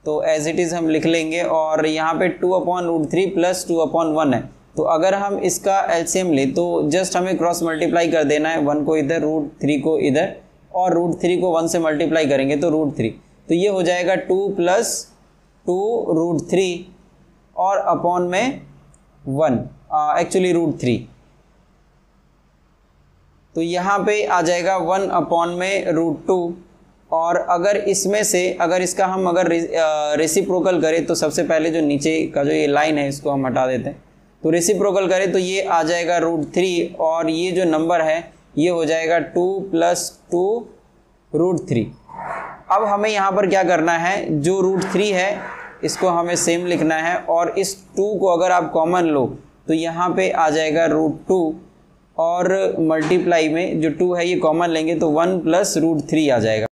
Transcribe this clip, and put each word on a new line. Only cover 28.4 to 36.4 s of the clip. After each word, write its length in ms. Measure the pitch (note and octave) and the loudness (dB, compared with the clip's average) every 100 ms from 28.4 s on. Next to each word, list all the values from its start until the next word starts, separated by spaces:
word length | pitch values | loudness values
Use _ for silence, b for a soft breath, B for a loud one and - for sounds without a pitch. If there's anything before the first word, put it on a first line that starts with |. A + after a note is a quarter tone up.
| F3+ - | 0 -2
अगर 200 | E3+ F3+ | 0 0
इसका 240 | F3+ - F#3 | 0 0 -2
हम 220 | F#3+ F#3 | 0 0
अगर 200 | F3 E3+ | 2 2
रे-, 180 | E3+ E3+ | 0 0
अ, 480 | E3 D#3 D3+ D3+ D3 | 0 0 0 0 0
reciprocal 680 | D#3 D#3+ G3 F#3 F3 F3 | 2 0 0 0 2 2
करें 240 | D#3 E3 D3 | 2 0 0
तो 100 | D#3+ | 0
सबसे 280 | D#3 D3 | 0 -2
पहले 260 | D#3 D#3+ D#3 | 0 0 2
जो 120 | D#3+ | 0
नीचे 400 | D3 C#3+ D#3 D#3+ - | 0 0 0 0 -2
का 160 | C#3+ | -2
जो 80 | C#3+ | 0
ये 160 | D#3 D3 | 0 2
line 300 | C#3+ D#3 D3+ | 2 2 0
है 100 | C#3 | -2
इसको 200 | C#3 D3+ | -4 -4
हम 160 | C#3 C3 | -2 -2
हटा 220 | C3 C3 | 0 0
देते 220 | B2+ C3 | -2 -4
हैं, 140 | F#3+ _ _ _ _ | -10 _ _ _ _
तो 60 | D#3+ | 0
reciprocal 580 | E3+ - F#3+ G3+ F#3+ F#3 | 2 2 2 2 2 2
करें 240 | F#3 G3 | 2 2
तो 60 | F#3+ | 0
ये 240 | F3+ F#3+ | 0 -2
आ 180 | - E3+ | 0 0
जाएगा 340 | D#3+ E3+ E3+ E3+ | 2 0 0 0
root 360 | E3 E3 | 0 -2